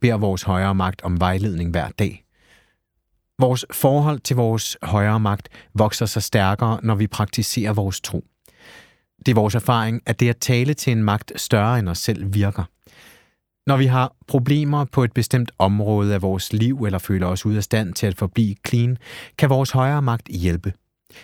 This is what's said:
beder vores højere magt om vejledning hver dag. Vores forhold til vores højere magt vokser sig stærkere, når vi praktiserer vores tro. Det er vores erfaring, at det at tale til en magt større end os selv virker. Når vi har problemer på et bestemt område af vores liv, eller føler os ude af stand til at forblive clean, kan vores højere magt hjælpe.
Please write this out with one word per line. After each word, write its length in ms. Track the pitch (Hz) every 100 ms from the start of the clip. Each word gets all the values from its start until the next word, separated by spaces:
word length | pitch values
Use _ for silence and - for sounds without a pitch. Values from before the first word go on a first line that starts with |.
beder 160 | 123 110
vores 260 | 104 92
højere 320 | - 92 98 95
magt 260 | 92 95
om 180 | 95 87
vejledning 520 | 90 95 104 85 85
hver 180 | 85 71
dag. 360 | - 101 - _ _ _ _ _ _ _ _ _ _ _ -
Vores 260 | 131 127 -
forhold 480 | - 139 143 147 147
til 160 | - 123
vores 420 | 117 113 - -
højere 360 | - 101 104 110
magt 300 | 107 101 - - -
vokser 320 | 107 107 - 110
sig 180 | -
stærkere, 560 | - 107 95 101 117 110
når 120 | 110 101
vi 120 | 104
praktiserer 640 | - 104 - 113 - 107
vores 280 | 104 98 92
tro. 260 | - - - _ _ _ - - - _ _ _ -
Det 60 |
er 40 | 113
vores 200 | 107 113
erfaring, 460 | - 117 113 117 -
at 140 | 113
det 100 | 120
at 80 | 117
tale 360 | - 123 131
til 180 | 147 -
en 120 | 113
magt 280 | 104 104 - -
større 440 | - 110 107 123
end 100 | 92
os 80 | 85
selv 360 | - 95 98
virker. 300 | 101 101 98 85 _ _ - - - _ _ _ _ -
Når 100 | 135
vi 80 | 135
har 300 | 127 127 - -
problemer 580 | 139 123 147 147 147 139
på 180 | -
et 100 | 120
bestemt 380 | - 113 127 120 -
område 560 | 95 104 104 104 101
af 80 | 101
vores 320 | 95 95 -
liv, 300 | 107 117 135
eller 160 | 104 95
føler 280 | - 95 90
os 180 | 92 107
ude 120 | 107
af 60 |
stand 300 | 98 110 98
til 140 | - 104
at 100 | 95
forblive 380 | 92 - 107 104 -
clean, 300 | 120 120 127 - - - -
kan 120 | 143
vores 220 | 131 135
højere 300 | 127 131 147
magt 260 | 131 117 -
hjælpe. 460 | 90 87 85 95 - _ _ _ -